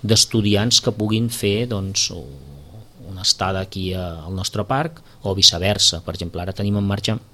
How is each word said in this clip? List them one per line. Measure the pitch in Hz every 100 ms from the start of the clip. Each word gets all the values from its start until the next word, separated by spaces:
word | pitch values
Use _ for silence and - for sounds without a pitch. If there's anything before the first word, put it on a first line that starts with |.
d'estudiants | 104 110 - 117 104 101 113 -
que | -
puguin | 107 107 110 117
fer, | 117 101 101 123
doncs, | 104 98 95 - 90 69 69 69 71 73 107 - - -
una | 92
estada | 90 - 95 95
aquí | 95 98 92
a, | 92 90 82
al | 78
nostre | 95 95 104
parc | 101 135 160 - - -
o | 101
viceversa. | 95 - 85 92 101 - 85
Per | 87
exemple, | 87 87 87
ara | 90
tenim | 95 101 101
en | 101
marxa | 101 - 110 -